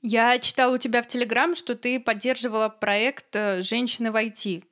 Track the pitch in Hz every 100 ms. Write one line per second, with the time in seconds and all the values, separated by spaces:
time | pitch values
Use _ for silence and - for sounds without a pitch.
0 | 233 226 233 247 - - 254 254 240 240
1 | 226 247 226 233 320 339 - 240 247 254
2 | 240 214 247 262 240 220 220 214 208 202
3 | 240 277 - 208 208 185 180 233 247 -
4 | 226 220 220 214 208 175 -